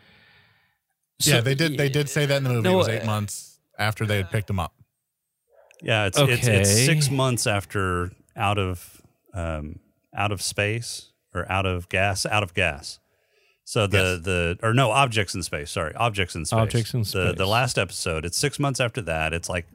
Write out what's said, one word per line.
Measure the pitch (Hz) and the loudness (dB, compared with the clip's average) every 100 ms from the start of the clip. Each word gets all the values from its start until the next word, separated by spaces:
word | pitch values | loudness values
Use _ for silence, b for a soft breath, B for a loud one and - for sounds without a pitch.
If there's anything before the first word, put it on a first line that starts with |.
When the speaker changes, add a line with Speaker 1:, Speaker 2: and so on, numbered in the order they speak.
| b b b b b b b b _ _ _ - | b b b b b b b b _ _ _ -2
Speaker 1:
Yeah, | 147 127 | 2 4
Speaker 2:
so | |
Speaker 1:
they | 120 | 2
did. | 139 160 139 | 2 0 2
They | 143 | 0
did | 143 143 | 0 0
say | 156 143 | 0 2
that | 139 | 2
in | |
the | 131 | 2
movie. | 120 | 2
Speaker 2:
No, | 180 | 4
Speaker 1:
It | 185 | 4
was | 143 | 2
Speaker 2:
uh, | |
Speaker 1:
eight | 110 110 | 0 -2
months | 107 104 - - _ _ - | -2 -2 -8 -16 _ _ -4
after | 107 - 107 | -2 0 0
they | 104 | 0
had | 92 | 0
picked | 110 - | -2 -2
him | 95 | -4
up. | 78 _ _ _ _ _ _ _ _ _ - - | -4 _ _ _ _ _ _ _ _ _ -20 -10
Speaker 3:
Yeah, | - 110 101 | -2 0 2
it's, | 147 | 4
it's, | 135 120 123 | 4 4 4
it's | |
Speaker 2:
Okay. | 101 | 4
Speaker 3:
six | 101 107 135 156 139 | 4 4 4 4 2
months | 135 131 117 117 | 2 0 0 0
after | 101 - 104 92 90 90 - _ - | -2 -2 -2 0 -2 -4 -8 _ -4
Out | 101 104 | -2 0
of, | 92 87 - - - _ _ | -2 -4 -12 -20 -20 _ _
um, | 87 82 78 76 78 _ _ _ | -8 -6 -6 -8 -14 _ _ _
Out | - 101 | -4 -4
of | 95 | -4
Space | - - 104 117 120 - - _ _ | -6 -2 -2 -2 -8 -12 -16 _ _
or | 90 85 | -6 -2
Out | 95 95 | 0 0
of | 90 87 | -2 -2
Gas, | 92 101 95 - | 0 0 0 0
Out | 107 | 0
of | 98 | -2
Gas. | - 87 71 - - _ _ _ _ _ _ - | 0 -2 -2 -10 -18 _ _ _ _ _ _ -6
So | 123 101 | 0 2
the, | 98 92 90 | 2 2 0
Speaker 2:
Yes. | |
Speaker 3:
the, | 87 90 85 92 | 0 0 0 0
or | 113 | 2
no, | 120 123 | 4 4
Objects | 127 135 110 95 98 | 4 2 2 -2 -4
in | |
Space. | - 78 73 | -6 -6 -6
Sorry, | 98 78 | -4 -4
Objects | - 120 98 92 | 0 0 0 -2
in | 87 | -4
Space. | 76 113 | 0 2
Speaker 2:
Objects | 110 117 110 | 2 0 0
in | 127 | -2
Speaker 3:
The, | 104 98 90 | -2 0 0
the | |
Speaker 2:
Space. | 85 95 | 0 2
Speaker 3:
last | 117 127 - | 2 2 0
episode. | 90 - 92 80 | -2 -4 -4 -4
It's | 85 - | -4 -2
six | 143 - | -2 0
months | 143 131 | -2 0
after | 123 120 | -2 -4
that. | 82 80 78 | -4 -2 -2
It's, | 82 - | -4 -4
like, | 90 - | -6 -6